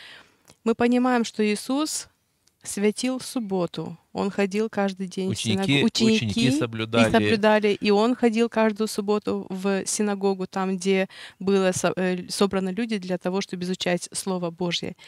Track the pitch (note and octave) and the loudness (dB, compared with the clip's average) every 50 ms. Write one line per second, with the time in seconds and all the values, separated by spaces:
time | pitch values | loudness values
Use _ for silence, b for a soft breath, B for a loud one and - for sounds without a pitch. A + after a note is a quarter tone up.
0 | B B B B B B B B B B B B - A3+ A3+ - A#3+ A#3+ B3 B3 | B B B B B B B B B B B B -2 -2 0 2 2 2 4 4
1 | B3 B3+ B3 A#3+ A3+ - - - G#3+ G#3 G#3 G#3 - - C4 C#4+ D#4 D#4 - - | 4 4 2 2 0 0 -2 0 0 0 0 -2 -2 -2 -2 -2 -2 -2 -4 -6
2 | - - _ _ _ _ _ _ _ _ _ _ - - - G3+ G3+ G#3+ G#3 - | -8 -10 _ _ _ _ _ _ _ _ _ _ -12 -10 -4 0 0 0 0 0
3 | - B3+ C4 B3+ - - - C4 A3 F#3+ F#3+ F#3 F3 E3+ - - - F3 E3+ - | -2 -2 -2 -4 -6 -6 -6 -6 -4 -2 -2 -2 -2 -2 -4 -8 -10 -10 -10 -14
4 | _ _ - F#3 F#3+ G3+ - - G3+ G3 F#3 G#3 A3 A3+ - G3+ G3 G3 F#3+ F#3 | _ _ -6 -4 -4 -2 0 0 0 0 0 -2 -2 -2 -2 -2 -2 -2 -2 -4
5 | G3 F3+ - F#3+ F#3 F#3+ F#3+ - - A2+ - F#3+ G3 D#3+ C#3 C#3+ - A3+ - - | -8 -10 -6 -6 -4 -4 -2 -2 -2 0 0 0 2 2 2 4 4 2 2 2
6 | A3+ A3 A3 G#3+ D#3+ G#3 F#3+ A#3 A#3 A#3+ C4+ D4+ - A#2 A2+ A2 A2+ A2 - - | 4 4 4 4 2 0 0 2 2 2 2 2 0 -2 -2 -4 -4 0 4 4
7 | - - - G#3+ G#3 G#3 A3+ G#3+ G3+ G#3+ G#3+ G#3+ G#3 G#3 G3+ - - G#3 G3+ G3+ | 4 6 6 4 4 4 2 4 4 4 4 4 4 2 0 0 2 2 4 4
8 | A3 A#3+ B3+ - B3 A#3+ G#3+ A3+ A#3 A#3 - A3 A3 A3 G#3 - A3 G#3+ - - | 4 2 2 2 2 2 2 2 0 0 2 2 2 2 2 0 -4 -4 -4 -4
9 | G3+ G3+ G#3 G#3+ - G3 G3+ G3+ F#3+ - F#3+ F#3+ F#3 G3 G3 F#3+ - - - - | -2 0 0 -2 0 -2 -4 -4 -6 -8 -8 -4 -2 -2 0 0 -2 -2 -2 -2
10 | G#3+ G#3 G3+ G3 G3 G3 G3 F#3 F#3 - - F#3+ F#3+ F#3+ G3 F3+ F3+ F#3+ F#3+ F#3+ | 0 -2 -2 0 0 0 0 -2 -4 -6 -4 -4 -2 -2 -2 -2 0 2 2 2
11 | F#3+ - B B B B B B F#3+ F#3+ G3 F#3+ F#3+ F#3 F3+ - - F3 - - | 2 -2 B B B B B B -2 2 2 4 4 2 2 2 0 -2 0 0
12 | F#3 F#3 F3+ F3 - - - - G#3 G3 G3 F#3+ F#3+ F#3 F#3 G#3 A#3+ A3+ A3 G3+ | -2 -2 -2 -4 -6 -6 -2 0 0 2 2 0 -2 -2 -4 -4 -4 -4 -4 -4
13 | F3+ F3+ F#3 F3 - F#3 F#3 G3 G3 - - F3+ F3+ F3+ F#3 - - F3+ F3 F3 | -4 -4 -4 -4 -4 -4 -4 -4 -4 -6 -8 -8 -6 -4 -4 -4 -2 -2 -2 -2
14 | - - - - - G3 F#3 F3+ F3+ E3+ E3+ - F3+ E3+ E3+ - - - F3+ B | -4 -6 -10 -8 -4 -4 -4 -4 -4 -6 -6 -4 -4 -4 -4 -4 -6 -8 -12 B
15 | B | B